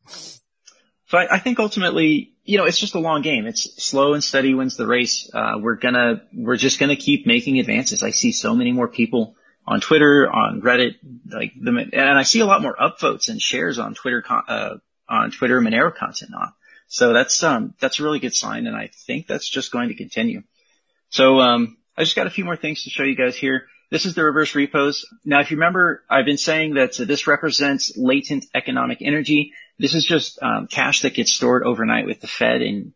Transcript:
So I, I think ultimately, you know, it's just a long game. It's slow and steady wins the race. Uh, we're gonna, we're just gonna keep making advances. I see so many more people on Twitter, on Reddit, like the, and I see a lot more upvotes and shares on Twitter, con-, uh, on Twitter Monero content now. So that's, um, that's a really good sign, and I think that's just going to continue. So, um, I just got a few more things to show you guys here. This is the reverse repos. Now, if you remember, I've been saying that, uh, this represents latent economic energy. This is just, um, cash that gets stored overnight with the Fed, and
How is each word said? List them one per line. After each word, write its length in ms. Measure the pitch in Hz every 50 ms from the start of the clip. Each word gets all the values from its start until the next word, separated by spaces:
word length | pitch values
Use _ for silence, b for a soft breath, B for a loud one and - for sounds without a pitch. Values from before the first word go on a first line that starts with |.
| _ -
So 1120 | - - - - - - _ _ _ _ _ _ - _ _ _ _ _ _ - - 175
I, 160 | 175 175 190
I 40 | 190
think 200 | - 254 240 -
ultimately, 760 | 220 208 - 208 185 170 151 160 160 156 156 143 - - _ _ _
you 140 | - 202 196
know, 80 | 180
it's 140 | - - -
just 160 | - 202 -
a 40 | 180
long 220 | 160 165 156 147
game. 240 | 135 156 147 117 107
It's 380 | 113 110 - - - - - -
slow 320 | - - 135 139 147 147
and 80 | 147 143
steady 320 | - - 135 135 135 131
wins 220 | 131 131 131 - -
the 100 | 117 110
race. 420 | 120 123 123 117 - - - -
Uh, 280 | - 117 110 110 110 107
we're 140 | 104 117 113
gonna, 480 | - - 123 123 123 120 117 113 104 - _ -
we're 240 | 123 117 113 123 -
just 220 | - 131 - -
gonna 160 | 143 139 143
keep 320 | 139 - 143 143 139 - 117
making 320 | 117 120 117 139 135 127
advances. 420 | 120 113 110 113 127 - 107 104
I 80 | 107 110
see 220 | 113 - - 120
so 240 | - - - 113 113
many 160 | 120 123 123
more 160 | 123 123 120 113
people 480 | - - 117 113 - 120 110 - - b b b b b b -
on 120 | 110 107
Twitter, 480 | - - 156 156 151 147 143 143 131 -
on 340 | - 110 107 107 107 -
Reddit, 340 | - 120 123 123 127 117 - _ - 139 123 117 - -
like 220 | 104 113 113 110 -
the, 320 | 127 104 123 120 120 113 107 -
and 240 | - 135 139 143 139
I 60 | 135
see 160 | - - 226
a 80 | 220 196
lot 160 | 196 214 -
more 120 | - -
upvotes 540 | - 123 151 - - 165 139 104 101 - -
and 100 | 113 110
shares 380 | - - - 127 156 - 135 120
on 160 | 110 107 110
Twitter, 300 | - - 131 120 117 -
con-, 200 | - 123 113 - -
uh, 300 | 117 110 107 107 107 104 _ _ _ _ _ -
on 220 | 117 110 110 110
Twitter 300 | - - 135 120 123 127
Monero 340 | 120 110 113 117 131 131 -
content 360 | - - - - - - -
now. 220 | - 50 50 - - _ b b b b b b
So 260 | - - 127 120 117
that's, 300 | 120 131 - - - -
um, 320 | 160 139 117 107 104 - -
that's 200 | - 131 - -
a 40 | 147
really 160 | 151 151 143
good 160 | - 120 -
sign, 300 | - - 107 110 117 120
and 100 | 113 110
I 140 | 110 107 104 _ - -
think 220 | - 127 147 165 -
that's 200 | - 147 - -
just 240 | - 135 127 -
going 180 | - 120 120 117
to 60 | 110
continue. 480 | - - - - 113 113 117 101 98 - _ _ _ _ _ _ _ _ _ _ _ _ _
So, 300 | - - 131 131 135 131
um, 380 | 127 123 120 120 117 113 - _ _ _ _ -
I 60 | 160
just 120 | - -
got 120 | - - 180
a 40 |
few 140 | - - 190
more 100 | 175 170
things 280 | - - 151 156 - -
to 60 | 143
show 140 | - - 139
you 120 | 139 131
guys 200 | 131 131 123 123
here. 320 | - - 135 131 131 - b b b b b
This 140 | - 160 160
is 100 | 190 165
the 80 | - 160
reverse 320 | 156 139 156 151 - -
repos. 500 | 147 139 139 - 151 139 143 143 - - - - - -
Now, 180 | 139 139 143
if 100 | 143 -
you 60 | 160 147
remember, 460 | 165 175 180 185 180 170 143 - _ -
I've 160 | - 135 120
been 120 | 139 147 143
saying 380 | - - 156 156 156 156 147
that, 240 | 135 131 127 - -
uh, 60 | 123
this 220 | 104 143 143 - 156
represents 680 | 143 143 - 156 127 - 147 143 139 135 - - - 107
latent 480 | 127 127 135 143 135 - 151 135 - - -
economic 460 | 127 - - 127 127 123 123 123 -
energy. 520 | - 143 147 156 143 - 151 147 147 147 B B B B B -
This 160 | - 139 156
is 100 | 165 151
just, 320 | - 175 151 - - - -
um, 260 | 135 120 113 107 101 -
cash 340 | - - 131 135 147 -
that 140 | - 131 -
gets 160 | - 117 -
stored 320 | - - 127 123 123 123 -
overnight 420 | 120 123 113 113 110 113 113 107
with 160 | 101 110 -
the 60 | - -
Fed, 340 | - - 120 117 123 127
and 320 | 120 - 104 101 - - -